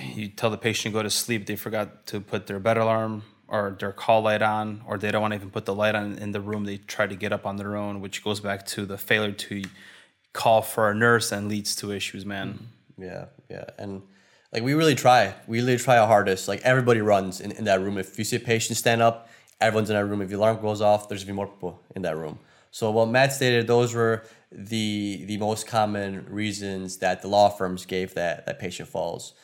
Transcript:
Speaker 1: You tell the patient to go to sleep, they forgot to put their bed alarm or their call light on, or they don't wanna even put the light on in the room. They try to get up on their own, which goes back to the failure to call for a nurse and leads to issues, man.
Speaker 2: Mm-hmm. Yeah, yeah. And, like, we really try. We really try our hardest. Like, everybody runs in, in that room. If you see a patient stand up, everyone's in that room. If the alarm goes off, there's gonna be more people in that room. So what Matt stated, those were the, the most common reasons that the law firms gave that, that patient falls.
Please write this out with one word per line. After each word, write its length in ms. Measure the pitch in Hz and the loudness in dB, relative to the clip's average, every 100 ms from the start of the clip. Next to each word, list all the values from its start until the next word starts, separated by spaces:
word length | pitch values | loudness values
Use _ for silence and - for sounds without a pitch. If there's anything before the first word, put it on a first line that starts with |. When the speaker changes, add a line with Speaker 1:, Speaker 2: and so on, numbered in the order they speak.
| 131 | -10
Speaker 1:
You 140 | 113 104 | -8 -10
tell 200 | - 117 | -4 -2
the 60 | 107 | -2
patient 380 | 117 107 113 | -2 -2 -2
to 40 | 110 | -2
go 40 | |
to 80 | 104 | -2
sleep, 360 | - - 113 101 | -2 -2 -4 -4
they 100 | 104 | -8
forgot 500 | 107 107 101 - - | -4 -4 -4 -10 -10
to 140 | 104 | -10
put 260 | 98 107 - | -6 -8 -6
their 120 | 98 | -2
bed 200 | 110 113 | 2 2
alarm 440 | 113 110 110 107 107 _ - | 2 2 0 -6 -12 _ -6
or 280 | 107 101 98 | -4 -2 -4
their 140 | 101 | -8
call 300 | - - 113 | -2 4 4
light 180 | 110 107 | 4 2
on, 420 | 107 107 107 107 - | 2 0 -4 -8 -8
or 80 | 104 | -4
they 140 | 104 | -2
don't 100 | 107 | 0
wanna 140 | 107 | 0
even 160 | 104 98 | -4 -6
put 160 | 110 - | -6 -4
the 80 | |
light 200 | 101 107 | 0 2
on 220 | 107 104 101 | 2 -2 -6
in 160 | 104 | -6
the 80 | 101 | -6
room. 240 | 101 107 | -6 -6
They 140 | 101 98 | -6 -8
try 280 | - - 101 | -8 -4 -2
to 80 | |
get 180 | 95 101 | -2 -4
up 120 | 104 104 | -4 -4
on 100 | 101 | -6
their 200 | 101 104 | -6 -6
own, 240 | 104 101 | -6 -8
which 240 | 95 - | -10 -8
goes 160 | 107 104 | -4 -4
back 240 | 101 98 - | -4 -6 -6
to 180 | - 98 | -8 -6
the 100 | 98 | -6
failure 360 | - 110 104 | 0 2 0
to 300 | 101 - 101 95 - - - _ _ _ | -4 -8 -8 -10 -14 -20 -20 _ _ _
call 300 | - 120 110 | 0 4 4
for 280 | 107 - 107 | 2 2 2
a 40 | |
nurse 360 | 104 117 117 110 | 4 4 4 2
and 180 | 101 104 | -4 -4
leads 280 | 107 104 - | -4 -4 -6
to 160 | 101 | -6
issues, 320 | 98 - 101 | -6 -6 -8
man. 300 | 98 98 98 - - - _ - | -10 -8 -8 -10 -16 -20 _ -16
Speaker 2:
Mm-hmm. 40 | |
Yeah, 220 | 92 92 95 _ - | -12 -12 -14 _ -18
yeah. 140 | 95 - - | -16 -14 -12
And, 240 | 101 98 - _ _ _ _ | -12 -12 -16 _ _ _ _
like, 100 | 117 | -4
we 100 | 123 | 0
really 220 | 151 160 | 2 4
try. 400 | 131 127 123 98 - - | 4 6 6 4 -2 -6
We 120 | 113 | -2
really 160 | 127 123 | 2 2
try 220 | 135 120 | 6 6
our 80 | 107 | 8
hardest. 420 | 104 98 95 - | 6 4 0 -2
Like, 140 | 101 | 0
everybody 400 | 127 131 123 113 | 2 4 6 4
runs 380 | 107 101 95 90 | 6 4 2 -6
in, 120 | 101 | -10
in 120 | - | -4
that 160 | 107 95 | 2 2
room. 180 | 98 101 | 2 -4
If 200 | 92 - | -6 -6
you 60 | |
see 120 | 107 117 | -4 -2
a 40 | |
patient 380 | 120 113 - 117 | 0 0 0 0
stand 240 | 120 117 | 2 4
up, 260 | 117 190 - - _ - | 4 2 -6 -20 _ 0
everyone's 300 | 110 107 104 | 2 2 2
in 60 | 104 | 0
that 100 | 101 | 0
room. 160 | 101 | -2
If 80 | 95 | -4
the 60 | 101 | 2
alarm 240 | 110 110 | 2 2
goes 200 | 107 104 | -2 0
off, 280 | 104 104 - | 4 4 0
there's 140 | 101 | -10
gonna 120 | 95 | -8
be 20 | 98 | -6
more 100 | 98 | -6
people 360 | - 90 80 - | -8 -12 -12 -14
in 80 | 95 | -6
that 140 | 87 80 | -4 -4
room. 220 | 78 - _ _ _ | -6 -12 _ _ _
So 200 | - 110 | -4 0
what 180 | 110 113 | 2 4
Matt 240 | 123 135 | 4 4
stated, 340 | 135 127 120 117 | 4 2 4 4
those 280 | 120 123 | 4 4
were 300 | 117 113 113 - - _ | 2 0 0 -4 -20 _
the, 720 | - 98 113 107 104 101 98 98 | -16 -6 -2 -2 -2 -4 -6 -6
the 120 | 104 | -4
most 280 | 104 110 - | -2 -2 -2
common 600 | 117 104 104 98 95 - | 0 2 0 -4 -6 -8
reasons 720 | 101 107 98 101 95 92 - | -4 -4 -4 -6 -6 -8 -4
that 240 | 92 92 | -2 -2
the 60 | 95 | 2
law 200 | 101 101 | 6 6
firms 380 | - 92 90 - | 4 -4 -4 -4
gave 260 | 92 92 | -4 -4
that, 300 | 87 85 78 | -2 -4 -4
that 140 | - - | -6 -8
patient 300 | 95 - - | -8 -10 -10
falls. 420 | 90 85 - - - | -6 -6 -6 -12 -20